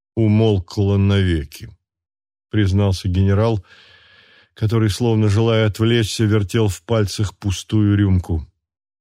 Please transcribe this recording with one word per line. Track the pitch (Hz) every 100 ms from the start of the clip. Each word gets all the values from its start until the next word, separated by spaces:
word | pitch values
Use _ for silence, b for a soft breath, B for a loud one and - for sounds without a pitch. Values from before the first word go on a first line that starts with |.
| _
умолкло | - 110 107 113 98 - - 98 101
навеки, | 98 101 92 82 71 - - - _ _ _ _ _ _ _
признался | 107 95 98 101 90 95
генерал, | 90 98 98 117 107 B B B B B B B B B
который, | - 107 113 110
словно | - 117 110 107
желая | 101 117 110 107
отвлечься, | 98 113 117 104 -
вертел | 107 107 98 117 107
в | -
пальцах | - 113 98 - 101 -
пустую | 98 87 - 107 104 101
рюмку. | 98 92 - 82 - _ _ _ _ _